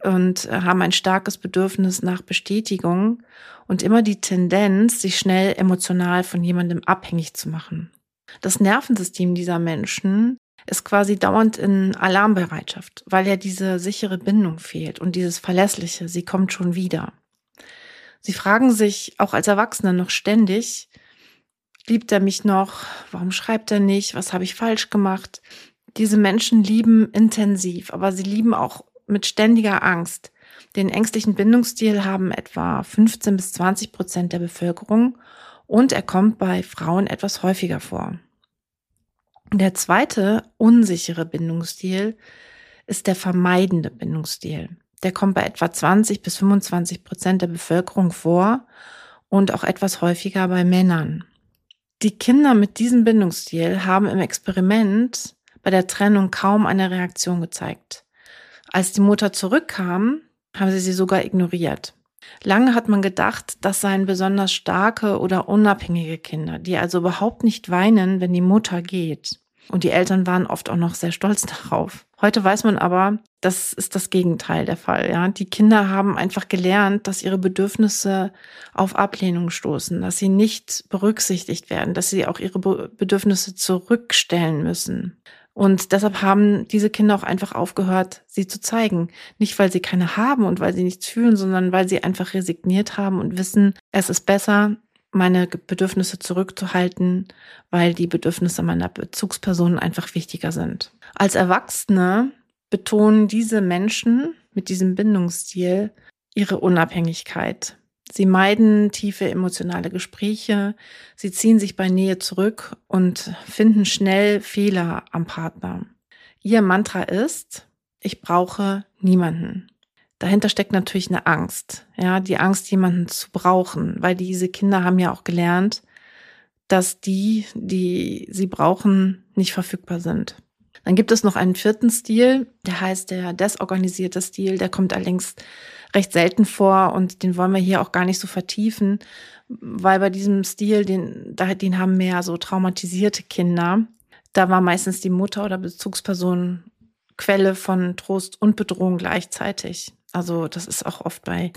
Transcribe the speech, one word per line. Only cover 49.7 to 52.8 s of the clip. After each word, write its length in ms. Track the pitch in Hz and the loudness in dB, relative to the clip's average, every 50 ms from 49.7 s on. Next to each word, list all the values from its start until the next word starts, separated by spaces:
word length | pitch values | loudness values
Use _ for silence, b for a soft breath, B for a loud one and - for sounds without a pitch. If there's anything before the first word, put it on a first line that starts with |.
| - - 196 190 - - | -2 -2 -2 -4 -2 0
häufiger 460 | 175 175 175 175 - 196 - 196 185 | 0 0 0 -2 -4 -6 -4 -2 -2
bei 180 | 180 185 180 175 | 0 0 2 2
Männern. 600 | 180 180 185 185 185 175 160 156 156 156 160 - _ _ _ _ _ _ _ _ _ _ _ _ _ _ - | 4 4 4 4 4 2 0 -2 -4 -6 -8 -10 _ _ _ _ _ _ _ _ _ _ _ _ _ _ -2
Die 160 | - 214 202 | -2 -2 -2
Kinder 380 | - - 240 247 285 294 277 247 | 0 2 4 6 6 8 6 6
mit 240 | 208 202 196 - | 6 4 2 0
diesem 240 | - | -2